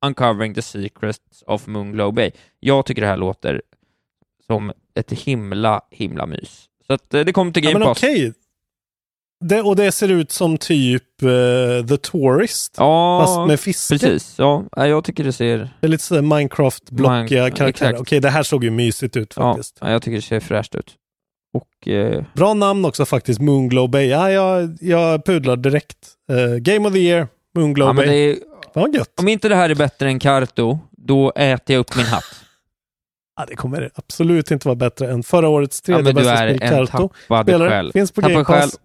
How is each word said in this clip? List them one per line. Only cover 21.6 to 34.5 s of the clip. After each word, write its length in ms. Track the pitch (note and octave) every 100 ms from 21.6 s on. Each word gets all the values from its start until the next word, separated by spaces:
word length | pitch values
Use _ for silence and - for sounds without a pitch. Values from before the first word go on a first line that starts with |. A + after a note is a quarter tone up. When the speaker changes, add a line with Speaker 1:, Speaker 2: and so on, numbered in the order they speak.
| - _ -
Speaker 1:
eh, 360 | G2+ G#2+ G#2+ D3
Speaker 2:
Bra 200 | - F#3+
namn 320 | G#3+ G3+ G3+ F3+
också 200 | - C#3+
faktiskt, 340 | C#3 - A2
Moonglow 480 | D3 C#3 C3 B2+ B2+
Bay. 160 | C3+ C3+
Ja, 240 | C#3 F#3
jag, 460 | G3 F#3+ F#3 F3 E3
jag 440 | E3+ E3+ E3 D#3+ D3+
pudlar 300 | F3+ C3 B2
direkt. 420 | C3+ C#3+ - - - _ _
Eh, 240 | B2+ B2 A#2+
Game 320 | A#2+ G#3 G#3
of 60 |
the 60 | F#3+
Year, 280 | F3 F3 D3+ _ _ E3+
Moonglow 300 | D#3 C#3+ C3+
Speaker 1:
Ja, 60 |
men 120 | B2+ C#3
Speaker 2:
Bay. 100 | D3
Speaker 1:
det 160 | D3
är 40 | C#3+
Speaker 2:
Fan, 80 | - - -
vad 220 | - A3+ D4
gött. 240 | A#3 -
Speaker 1:
Om 80 | F#3
inte 220 | A3 -
det 60 | G3
här 140 | E3+
är 60 | D3+
bättre 320 | C#3+ - C#3
än 120 | C3
Karto, 600 | C#3 C3+ B2+ - A#2 D3 -
då 400 | _ - C#3 C3+ -
äter 380 | C#3 B2+ -
jag 60 | C3
upp 160 | A#2+ C3
min 100 | A#2
hatt. 180 | G#2+ -
Speaker 2:
<laughs> 60 | - _ _ _ _ _ _ _ _ _ -
Ja, 80 | D3+
det 80 | B2
kommer 340 | B2+ C3+ B2 -
absolut 560 | - - E3+ E3+ D3